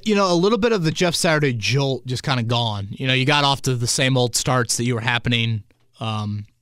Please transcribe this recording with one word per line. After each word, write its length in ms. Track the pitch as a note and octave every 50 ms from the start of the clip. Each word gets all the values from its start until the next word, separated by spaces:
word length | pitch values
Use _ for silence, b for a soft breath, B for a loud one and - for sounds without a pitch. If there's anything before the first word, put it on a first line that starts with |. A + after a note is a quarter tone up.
| -
you 100 | G#3+ G#3+
know, 160 | G3+ G3+ F#3+
a 40 | F3
little 220 | F3 E3+ G3+ A3+ A#3
bit 140 | G3 A#3+
of 140 | A3+ G#3 E3
the 60 | D#3+
Jeff 240 | D#3 - F3+ F3 E3
Saturday 360 | - - F3+ D#3+ D3+ D3 C#3+
jolt 540 | B2+ A2+ G2+ G#2 A#2+ C#3 C#3 C#3 C3 - -
just 180 | - B2+ A#2 -
kinda 200 | - C#3 B2+ A#2
gone. 440 | A2+ A#2+ A#2 A#2+ A2+ G#2+ G2+ G2 G2
You 160 | A#2 - C3+ C3
know, 60 | B2+
you 120 | C3 C3
got 180 | B2+ D3 D3 C#3+
off 180 | C#3 C#3 C3 -
to 120 | C3+ C3
the 120 | A#2+ A#2+ A#2+
same 280 | - - C#3 C3 C3
old 220 | B2+ B2 B2 - -
starts 400 | - - C3 B2+ A#2+ - - -
that 80 | A#2
you 100 | A#2+ B2+
were 60 | A2+
happening, 640 | G#2+ B2 B2 A#2+ - B2+ B2 A#2 A#2 A#2 A2+ G#2+ G2+ - _ _ _ _ _ -
um, 460 | A2+ A2 A2 G#2+ G#2+ G#2 G#2 G#2 G2+ - _ _